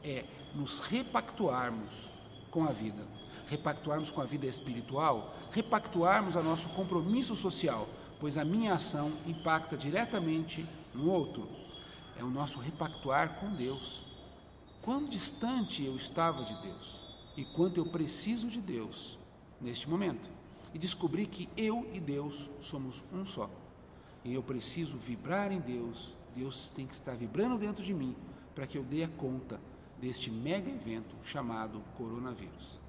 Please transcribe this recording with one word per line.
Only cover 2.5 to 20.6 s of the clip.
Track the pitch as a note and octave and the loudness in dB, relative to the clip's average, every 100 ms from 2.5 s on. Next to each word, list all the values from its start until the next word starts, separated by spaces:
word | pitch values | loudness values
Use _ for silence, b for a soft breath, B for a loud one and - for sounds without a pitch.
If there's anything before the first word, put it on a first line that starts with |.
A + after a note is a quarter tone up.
com | E3+ D#3 | 2 4
a | |
vida, | A2 A2 G#2 G#2 - B B B | 4 0 -2 -8 -10 B B B
repactuarmos | D3 D3+ D3 D#3 D3+ D3+ | 0 0 0 0 0 0
com | - | -2
a | C3 | -2
vida | C#3+ C3+ | 0 0
espiritual, | A#2+ - A#2 - C3 D#3 A#2+ - B B | -2 -2 -4 -2 4 6 4 2 B B
repactuarmos | - A3 G#3+ - F3+ E3+ G3+ G3+ E3+ | 0 4 4 4 6 8 8 8 4
a | |
nosso | D#3+ D#3+ - | 4 4 2
compromisso | - F#3+ F3 E3 A3+ C4 A3 | 0 2 2 4 4 4 4
social, | F#3+ - D#3+ A#2 G#2+ B B B | 2 4 4 2 0 B B B
pois | D3 D3 | 0 2
a | D3+ | 4
minha | G3+ A3+ | 4 6
ação | E3+ - D3+ D3 D#3 E3+ | 6 4 2 0 0 -4
impacta | D#3+ E3 D#3+ D#3+ D3 | 0 4 4 4 -2
diretamente | C#3 E3 A#3 A3 E3 D#3+ D#3+ - D#3+ - - | 2 2 4 2 4 4 2 -2 -6 -8 -8
no | A#2+ D3+ | 2 6
outro. | F#3 C#3+ - G#2 - - B B B B - | 6 4 -2 -6 -8 -12 B B B B -6
É | |
o | B2 | -2
nosso | C3 D3 - | 0 0 -2
repactuar | B2+ E3 D#3+ - C#3 C3+ D#3+ D#3+ | -4 -2 -2 -2 4 4 4 0
com | G3+ | -4
Deus. | F#3+ B2 C3+ - - - - - - - - - - | 0 0 0 -4 -8 -12 -14 -16 -16 -18 -20 -20 -8
Quão | - C4+ | 0 0
distante | D4 A3+ - - A3+ B3+ G3+ - | 2 2 2 2 0 2 2 0
eu | C#3 C3 | 0 0
estava | - - E3 C#3+ A2+ | -2 4 4 4 -2
de | G#2 | -4
Deus | G2 F2+ - - - - - - | -6 -10 -10 -12 -14 -16 -12 -8
e | |
quanto | C3 D#3 F3+ F3 | -6 4 4 4
eu | E3 | 0
preciso | D#3+ D3+ - - A#3 A#3 | 0 0 2 2 0 0
de | A#3 | -2
Deus | F#3 B2+ A2+ - - - - - - - | -2 -2 -2 -6 -8 -10 -16 -18 -20 -8
neste | B2 A#2 D3 | -4 -4 0
momento. | E3+ G3 B2 - - B B | 2 2 0 -6 -14 B B